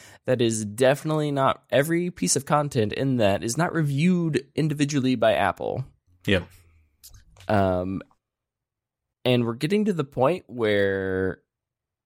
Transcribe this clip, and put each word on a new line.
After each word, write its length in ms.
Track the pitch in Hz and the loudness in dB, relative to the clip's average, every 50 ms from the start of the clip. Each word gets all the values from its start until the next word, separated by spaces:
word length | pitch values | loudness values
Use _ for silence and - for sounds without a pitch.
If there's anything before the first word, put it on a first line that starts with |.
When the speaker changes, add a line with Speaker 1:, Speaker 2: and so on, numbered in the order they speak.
| - - - - _ | -20 -20 -20 -12 _
Speaker 1:
that 160 | - 127 113 120 | -2 0 2 2
is 220 | 113 113 110 110 | 0 0 -2 -4
definitely 680 | 101 104 110 131 131 143 143 - 156 156 156 151 147 | -8 -2 2 4 4 4 2 -2 -4 -2 -2 -2 -2
not, 320 | 143 139 135 127 - - - _ | -2 0 0 0 0 -2 -4 _
every 400 | - 131 143 160 165 170 180 180 | 0 0 2 2 0 -2 -2 -4
piece 240 | - - 185 175 - | -6 -4 -2 -2 -2
of 100 | 135 - | -2 0
content 480 | - 156 147 147 143 - 131 107 104 - | 0 0 0 0 0 0 -2 -2 0 -2
in 260 | - 135 139 131 120 | -2 -2 -2 0 2
that 260 | 107 98 98 - - | 2 2 2 0 -2
is 120 | 117 120 | -4 -2
not 160 | 143 170 175 - | -2 -2 -2 0
reviewed 720 | 165 156 143 139 139 160 180 185 175 170 160 151 - - - _ | -2 -2 0 0 0 2 2 2 2 0 0 -2 -4 -4 -4 _
individually 580 | - 151 151 147 147 147 139 151 143 123 131 127 | -2 -2 -2 0 -2 -2 -2 0 0 0 0 0
by 200 | 110 117 113 98 | 2 2 2 2
Apple. 500 | 73 101 92 - - 64 52 50 - 135 - - _ _ _ _ _ _ | 2 2 0 -2 -2 -6 -6 -6 -6 -8 -10 -14 _ _ _ _ _ _
Speaker 2:
Yep. 220 | - 101 90 87 - - - - _ _ _ _ _ _ _ - - - - - _ _ - - | 0 0 0 0 -4 -12 -20 -20 _ _ _ _ _ _ _ -20 -20 -20 -20 -20 _ _ -14 -4
Speaker 1:
Um, 560 | - 107 101 98 95 92 90 90 95 95 - - - _ _ _ _ _ _ _ _ _ _ _ _ _ _ _ _ _ _ _ _ _ _ _ | -2 0 2 2 2 0 -2 -2 -4 -6 -8 -10 -12 _ _ _ _ _ _ _ _ _ _ _ _ _ _ _ _ _ _ _ _ _ _ _
and 220 | 123 127 120 120 | 0 2 2 2
we're 80 | 113 117 | 0 -2
getting 300 | 123 151 151 202 214 214 | -4 -2 0 0 0 0
to 80 | 214 190 | 0 0
the 100 | 160 143 | -2 -4
point 420 | 139 - - 127 139 175 185 - - | -6 -2 0 2 2 2 0 -6 -12
where 960 | 113 123 113 107 104 101 98 98 98 98 95 95 92 95 95 95 - - _ _ _ _ _ _ _ _ _ _ _ _ _ | -6 -2 0 2 2 2 2 2 0 0 -2 -2 -2 0 0 -2 -2 -6 _ _ _ _ _ _ _ _ _ _ _ _ _